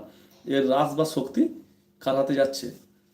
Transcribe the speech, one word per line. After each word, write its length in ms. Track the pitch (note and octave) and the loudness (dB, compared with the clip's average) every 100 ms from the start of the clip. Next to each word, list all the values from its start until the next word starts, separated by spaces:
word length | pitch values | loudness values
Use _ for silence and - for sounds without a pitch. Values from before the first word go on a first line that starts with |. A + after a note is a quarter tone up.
| - - - _ | -6 -20 -20 _
এর 200 | - C#3 C3 | -2 0 2
রাজ 220 | C3+ D3 C#3+ | 2 2 0
বা 80 | |
শক্তি 380 | D#3 - - - E4 - - _ _ _ | -2 -2 -2 0 0 -2 -20 _ _ _
কার 120 | C3+ C3+ | -2 0
হাতে 180 | C#3 | 2
যাচ্ছে। 320 | C#3 C3+ - A#2+ - - _ _ | 2 0 -2 -10 -14 -20 _ _